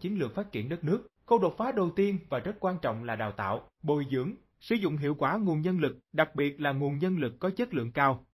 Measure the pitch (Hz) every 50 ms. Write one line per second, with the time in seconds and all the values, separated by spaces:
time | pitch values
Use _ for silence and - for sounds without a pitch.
0 | - 185 214 196 143 117 - 196 202 202 - 113 107 127 170 170 - 151 190 240
1 | - - _ _ _ - 233 233 185 165 - - 220 254 262 208 185 170 - -
2 | 196 202 196 175 - - 139 123 117 190 214 - - 185 185 165 - 127 110 113
3 | 120 117 113 107 113 104 101 - 101 95 104 120 - - _ _ - 147 147 147
4 | 143 135 139 131 127 175 247 - _ _ _ _ - - 233 233 190 165 156 147
5 | 143 143 151 147 147 131 175 220 214 185 160 156 156 185 185 180 156 175 - -
6 | - _ - 156 156 - - 139 143 143 139 147 151 143 139 135 147 139 143 143
7 | 175 185 185 170 143 117 120 - - 190 185 - 247 240 - 139 117 117 120 147
8 | 139 135 131 120 - _